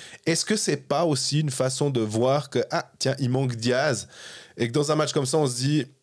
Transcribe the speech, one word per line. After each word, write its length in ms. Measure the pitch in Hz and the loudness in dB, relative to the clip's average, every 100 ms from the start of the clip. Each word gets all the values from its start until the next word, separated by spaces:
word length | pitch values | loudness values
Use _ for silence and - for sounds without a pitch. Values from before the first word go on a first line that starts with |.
| - - | -20 -6
est-ce 200 | - 165 | -2 0
que 120 | - 208 | 0 -2
c'est 220 | 196 139 | 0 -2
pas 260 | - 143 | 0 0
aussi 360 | 170 131 - 147 | 2 0 0 0
une 100 | 151 | 0
façon 400 | - 131 - 143 | 0 -2 0 0
de 100 | 127 | 0
voir 480 | 107 113 127 147 139 | 0 2 2 2 0
que, 120 | 123 - | -2 0
ah, 200 | 165 - - | -2 -4 -4
tiens, 160 | 135 131 | -2 0
il 100 | 127 | 0
manque 260 | 131 131 | 0 0
Diaz, 540 | 113 120 123 147 107 92 - - - - - | -2 0 2 2 0 -4 -16 -18 -18 -12 -4
et 100 | 117 | -2
que 60 | |
dans 180 | 147 147 | 0 2
un 20 | |
match 180 | 151 147 | 2 0
comme 140 | 156 131 | 0 0
ça, 100 | 160 | 2
on 100 | 139 | 0
se 100 | 120 | 0
dit 280 | 135 151 127 _ | 0 0 -2 _